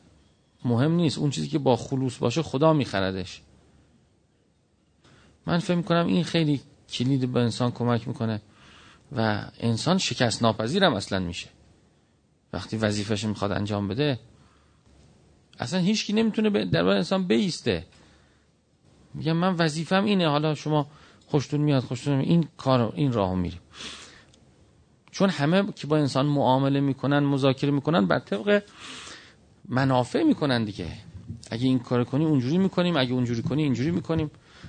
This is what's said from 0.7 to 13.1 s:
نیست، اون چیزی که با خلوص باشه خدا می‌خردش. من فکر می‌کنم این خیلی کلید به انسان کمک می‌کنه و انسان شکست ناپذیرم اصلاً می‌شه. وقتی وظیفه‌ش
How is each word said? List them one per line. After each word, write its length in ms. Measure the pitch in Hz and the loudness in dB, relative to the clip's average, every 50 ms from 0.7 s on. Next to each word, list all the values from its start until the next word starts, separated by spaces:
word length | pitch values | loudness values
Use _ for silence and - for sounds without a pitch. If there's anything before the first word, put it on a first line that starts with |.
| 120 113 135 156 165 | 2 2 2 2 2
نیست، 260 | 175 175 151 127 - | 2 2 0 0 0
اون 120 | 151 147 | -2 -2
چیزی 180 | 127 160 156 143 | -2 -2 -4 -4
که 100 | 143 160 | -4 0
با 180 | 135 135 123 | 2 2 2
خلوص 420 | 117 127 - 139 131 135 127 120 - | 2 0 -2 -4 -2 -2 -4 -4 -2
باشه 240 | 127 120 117 160 156 | -2 -2 0 -2 -4
خدا 300 | - - 135 147 160 160 | -4 0 2 4 4 4
می‌خردش. 720 | 151 127 - - 98 95 95 95 95 92 92 - - - _ _ _ _ _ _ _ _ _ _ _ _ _ _ _ _ _ _ _ _ _ _ _ _ _ _ _ _ _ _ _ _ - - - - _ _ _ _ | 4 2 0 -2 -2 -2 -2 -2 -4 -8 -10 -12 -18 -20 _ _ _ _ _ _ _ _ _ _ _ _ _ _ _ _ _ _ _ _ _ _ _ _ _ _ _ _ _ _ _ _ -20 -20 -20 -20 _ _ _ _
من 120 | 160 170 175 | -2 -2 0
فکر 180 | 165 - 180 | 0 0 0
می‌کنم 300 | 175 170 - 170 170 170 | 0 0 2 2 2 2
این 180 | - 190 185 160 | 2 2 0 0
خیلی 360 | - - 170 165 147 147 131 - - - _ _ - | 0 0 2 2 2 2 0 -2 -8 -20 _ _ -12
کلید 420 | - - 123 131 139 135 127 127 127 | -6 -2 0 0 2 2 0 0 2
به 80 | 127 | 2
انسان 300 | 120 117 104 - 127 123 | 2 2 0 0 -2 -2
کمک 380 | 120 - 120 120 120 113 117 117 | -2 -2 0 0 0 0 -2 -4
می‌کنه 340 | 113 - 117 113 110 107 - - _ - - - - - - - - - _ _ - | -6 -6 -4 -4 -4 -6 -8 -12 _ -20 -20 -20 -20 -20 -20 -20 -20 -20 _ _ -4
و 280 | - 113 110 107 104 107 - - - | -2 0 0 0 -2 -6 -10 -10 -6
انسان 380 | - 117 117 117 - 156 180 190 | -2 -2 -2 -2 0 0 0 0
شکست 440 | - - 120 - 131 117 101 - 120 | 0 -2 0 0 0 0 2 2 2
ناپذیرم 520 | 113 107 - 110 113 151 202 196 175 127 | 2 2 2 -2 -2 0 2 2 4 2
اصلاً 240 | 98 95 - 101 95 | 0 -2 -2 -4 -4
می‌شه. 300 | 92 87 87 - - - - _ _ _ _ _ _ _ _ _ _ _ _ _ _ _ _ _ _ _ - | -2 -4 -6 -8 -12 -14 -18 _ _ _ _ _ _ _ _ _ _ _ _ _ _ _ _ _ _ _ -10
وقتی 240 | 87 - - - | -10 -8 -6 -4
وظیفه‌ش 480 | 110 110 104 104 104 101 104 | -2 0 0 0 -2 -2 -2